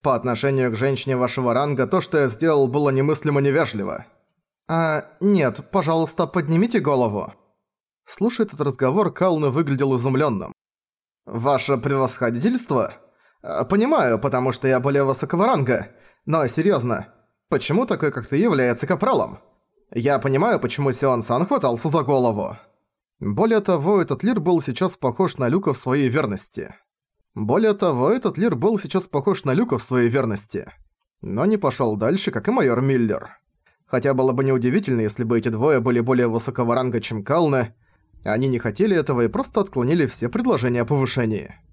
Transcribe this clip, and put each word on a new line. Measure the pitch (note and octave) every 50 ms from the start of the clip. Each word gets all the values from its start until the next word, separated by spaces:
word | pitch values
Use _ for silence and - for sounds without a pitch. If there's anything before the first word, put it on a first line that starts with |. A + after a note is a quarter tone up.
"По | _ D3 C3
отношению | A2+ - B2+ A#2 A2 - C#3 C3+ C3+ B2+ B2
к | A2
женщине | G#2+ B2+ C#3 C3+ B2+ - C#3 C3
вашего | B2 B2+ A#2+ - - B2+ B2 A#2
ранга, | B2 C#3+ D3 C#3+ B2+ B2+ B2
то, | - F#3
что | - - - D#3
я | C#3+ B2+
сделал, | A2+ - D#3 E3 D#3 C#3+ C3+ B2+
было | B2 D3 D3 C#3+
немыслимо | C3+ C3+ C3+ D3 D#3 D3 - D3+ C#3+ C#3
невежливо". | C#3 C#3 C3+ D#3+ D#3 B2 - G#2 G2 F#2+ D2+ - - _ _ _ _ _ _ _ _ _ _ _ _ -
"А, | D#3+ E3 E3 D#3+ D#3 D3+ - - - _
нет, | F3+ G3+ G3+ F#3 D3 B2 G2+ - C#3+ _
пожалуйста, | - G3 D#3 D#3 E3 E3 E3 D#3 - - F3 D3+
поднимите | - F#3 D3+ C#3+ E3 E3 G#3 A#3 A#3 F#3+
голову". | C#3+ D3 C#3+ B2+ B2 A2 G#2 G2+ - - - _ _ _ _ _ _ _ _ _ _ _ _ _ _
Слушая | - - - G3 A#3+ A#3+ - A3
этот | G#3+ - C#3+
разговор, | D3 C#3+ B2 - C#3 B2+ C#3 G3+ G#3 E3+
Калны | - - E3+ F#3 F3 D#3 D3+ C#3
выглядел | B2 D3+ E3 C#3 C#3 B2+ C#3+ C3+ C3
изумлённым. | A#2+ A#2+ C#3 C3 C3 D3+ D3 A2+ F#2+ E2+ - - _ _ _ _ _ _ _ _ _ _ _ _ _ _
"Ваше | - G2+ A#2 A#2 C#3 C#3 B2+ - - C#3 B2
превосходительство? | A#2 D3 C#3 C3+ C3 B2 - - B2+ A#2 A#2+ A#2+ C#3 A3+ B3+ B3 A#3+ - D3 B2 G2+ - - - _ _ _ _ _ _ _ _
А, | - - D#2 C#2+ A#2
понимаю, | A2+ F#3 G3+ A3 C4+ D#4+ C#4 E3 B2 A#2 G#2
потому | A2+ C#3 A#2 B2+ B2+ D#3
что | D#3+ - - C3
я | C3 B2+
более | B2 C#3+ C#3 C#3
высокого | C#3 C3+ C3+ - - C#3+ - E3+ G3
ранга, | A#3+ C4 D#3 C3+ - B2 - - - - - _ - _ _ _
но | - D3+ D#3+ D3
серьёзно, | - - - D#3+ G3+ G3 C#3 A#2 B2 A2+ - G2 - _ _ _ _ _ _ _ _
почему | E3 C#3 - - D3 G3+ C4
такой, | A#3+ G3+ D#3+ D#3+ C#3+
как | C3+ C#3 A2 -
ты, | C3+
является | C#3+ G3+ A#3 F3 C3+ B2+ B2 A#2+ - -
капралом? | C#3 F#3 - G#3 B3+ C4 C#3+ F#2 - - - _ _ _ _ _ _ _ _ _ _
Я | - A#2 A#2 C#3 C#3+ C3
понимаю, | - C#3 C3+ C#3 F3+ A#3+ A3 -
почему | - - - - C#3+ C#3
Сион-сан | B2 - C#3+ C3+ B2+ A#2 A2 - A#2+ B2+ F3
хватался | G3 C#4 C4 - C3 A#2+ A#2 - D#3+
за | C#3 E3 C#3
голову". | D3 C#3+ C3+ B2 A#2+ G#2+ G#2 F#2+ - - - - _ _ _ _ _ _ _ _ _ _ _ -
Более | G2+ G#2 A#2+ G#3 A3+ A3+ G#3+
того, | G3+ G3+ F#3 D#3 C#3 E3+ - G3
этот | E3+ - F3 - -
Лир | G#3+ B3+ G#3+
был | D3+ F3 F3+ E3
сейчас | C3+ - B2 - F#3 F#3 -
похож | _ - B2+ A#2+ - F#3 - -
на | - B2+ A#2+
Люка | C#3 G3 - D#3
в | C3+ -
своей | - C3 B2+ C#3+ C#3 B2+
верности. | A2+ D3+ D3+ A#2 G2+ F#2 - - _ - D#2 A1+ - _ _ _ _ _ _ _ _ _ _ _ _
Более | - G#2+ G#3 C3 F#3 A3+ G#3+
того, | G#3 G3+ G3+ F3 C#3+ A#2+ B2+ D3+
этот | A3 C4 - G3+ -
Лир | D3 G3+ A#3 E3+
был | A#2 C3+ G#3 A3+ G3+
сейчас | - D3 - F#3 F3
похож | - - C#3+ C3+ G3+ F#3+ - -
на | C#3+ C3
Люка | E3+ A#3+ A#3+ - A2+
в | -
своей | - B2+ B2 A#2+ A#2
верности, | A2+ C#3 B2 A2+ G#2 G2 - - - F#2 - - - _ - _ _ _ _ _ _ _
но | - - F#2+ A2 D3+
не | G3+ G#3+
пошёл | G3+ F#3 C#3 A#2 - C3+ A2+ G#2+
дальше, | G2+ A2 A#2+ E3+ F#3+ - -
как | - G#2+ G2 G3
и |
майор | A#3+ C4 D#3+ C3 A#2 A#2+
Миллер. | C3 C#3 C3+ B2 A#2 G#2+ G2+ - - - - _ _ _ _ _ _ _ _ _ _
Хотя | _ - B2+ - C#3+
было | C3+ B2+ C3 C3
бы | B2 B2
неудивительно, | C3+ C3+ C3+ C3 A#2 B2 B2+ G3+ - - B2+ A#2
если | A2 G#2 G#2 -
бы | A#2+ A2 A#2+ A#2
эти | G#2+ C3
двое | A2 G#2+ B2 D#3 D3+ C3
были | A2+ B2 A#2+ A#2+
более | A2+ B2 C3 B2 B2
высокого | A#2 A2+ A#2 A#2 - A#2 - B2 A#2 A#2+
ранга, | C3 B2+ B2 A#2 A2+
чем | A2 - A#2 G#2+
Калны, | G2+ - C#3+ E3+ E3+ D3+ C#3 C3 A#2+ A2+ - _ _ _ _ _ _ _ _ - -
они | G2+ G#2+ A2+ C3 C3+
не | B2+ A#2
хотели | - A#2 G2+ - F#3+ A3 F#3+
этого | E3 C#3+ - C#3 A#2+
и | A#2 A2
просто | G#2 A3+ C4+ - - A3+
отклонили | G3 G3+ - C3+ A#2+ B2+ D#3+ F3 D3+
все | A2+ - - A#2 A#2+
предложения | - A3 A#3 B3+ G#3 C3 A#2 B2+ A#2+ A#2+
о | A#2
повышении. | A2+ D3 C#3 C3 - - C3+ A#2+ A2 A2 G2 - - - _ _ _